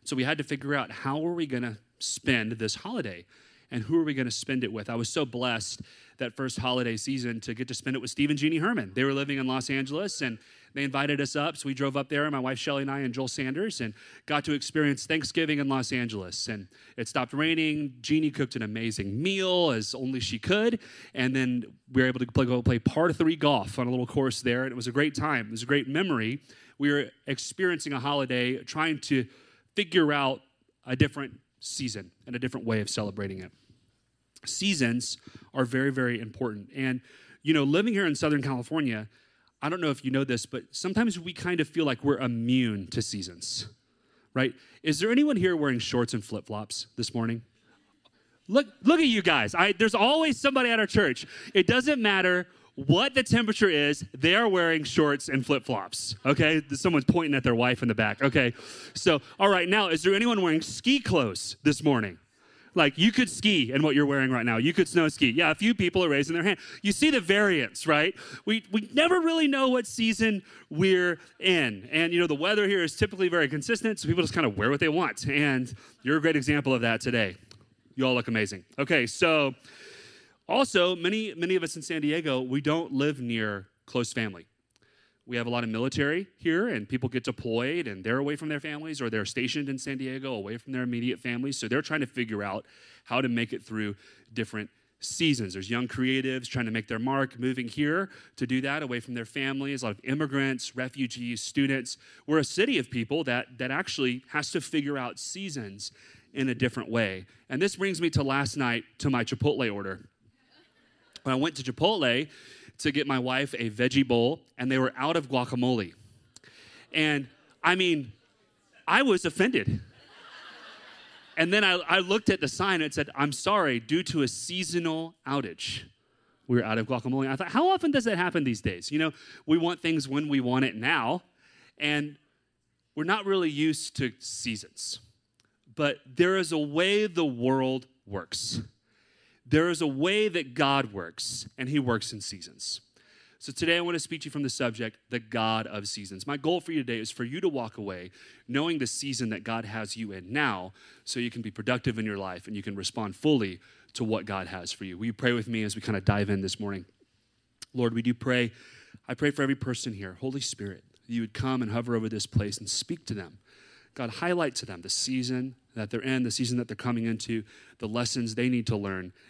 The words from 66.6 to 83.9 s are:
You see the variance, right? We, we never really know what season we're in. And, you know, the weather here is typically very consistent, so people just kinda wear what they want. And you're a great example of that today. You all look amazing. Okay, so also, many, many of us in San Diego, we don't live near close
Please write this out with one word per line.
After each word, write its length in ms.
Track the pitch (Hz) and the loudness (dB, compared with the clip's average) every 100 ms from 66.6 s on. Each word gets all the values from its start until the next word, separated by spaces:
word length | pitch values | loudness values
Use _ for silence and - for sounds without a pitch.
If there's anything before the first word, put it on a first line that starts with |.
| - - | -4 -4
You 100 | 196 | -2
see 200 | 196 302 | 2 4
the 100 | 269 | 4
variance, 640 | 170 202 208 165 123 - 160 | 4 4 4 2 0 -2 2
right? 280 | 147 165 - - - - | 4 4 -2 -12 -8 -2
We, 180 | 220 - | -2 0
we 160 | 208 208 | -4 0
never 260 | 262 330 370 | 2 4 4
really 260 | 330 330 302 | 4 2 2
know 220 | 269 262 | 4 2
what 180 | 254 240 | 2 0
season 560 | - 226 220 226 202 - - - | 0 0 2 2 0 -4 -18 -8
we're 480 | 151 190 185 180 165 - - | 2 4 6 4 0 -8 -2
in. 480 | 190 180 127 101 113 | 2 4 2 -2 -2
And, 220 | 156 170 | 0 2
you 40 | 170 | 2
know, 80 | 175 | 2
the 80 | |
weather 320 | 143 175 208 202 | 2 2 2 2
here 160 | 196 | 2
is 140 | 165 - | 0 0
typically 320 | 208 196 185 | -2 2 0
very 180 | 170 143 | 2 2
consistent, 520 | 151 151 233 226 214 | 0 -2 -2 0 -2
so 100 | 147 | 0
people 140 | 170 | 0
just 100 | 160 | 0
kinda 160 | 170 135 | 2 0
wear 220 | 98 110 | 2 2
what 100 | 143 | 2
they 80 | 165 | 2
want. 380 | 160 156 - 120 | 2 0 -2 -2
And 440 | 143 147 131 123 113 - _ | 2 2 2 -2 -8 -18 _
you're 140 | 123 156 | 0 2
a 60 | |
great 120 | 160 | 4
example 380 | 151 135 147 135 | 2 2 2 2
of 80 | 127 | 2
that 220 | 117 113 | 2 0
today. 340 | 131 120 101 85 - - _ _ _ | 0 0 0 -4 -18 -20 _ _ _
You 120 | - 131 | -2 2
all 80 | |
look 140 | 123 117 | 2 0
amazing. 360 | 113 104 95 - - | 0 0 -4 -10 -6
Okay, 280 | 139 160 120 | 2 2 2
so 480 | - 170 156 139 131 - - - - - - - _ - | 2 4 4 2 -2 -14 -20 -20 -20 -20 -20 -20 _ 0
also, 480 | 220 269 196 180 180 | 2 4 4 4 2
many, 380 | 175 220 220 | 0 -2 -4
many 220 | 165 170 185 | -4 0 0
of 60 | |
us 140 | 165 165 | 0 -6
in 60 | |
San 180 | 151 160 | -6 -2
Diego, 400 | 147 156 156 131 | 0 0 0 -2
we 220 | 127 135 | 0 0
don't 280 | 147 160 165 | 2 0 0
live 300 | 135 147 135 | 0 0 0
near 460 | 120 117 107 101 95 _ | -2 -2 -2 -4 -10 _
close 300 | - | -6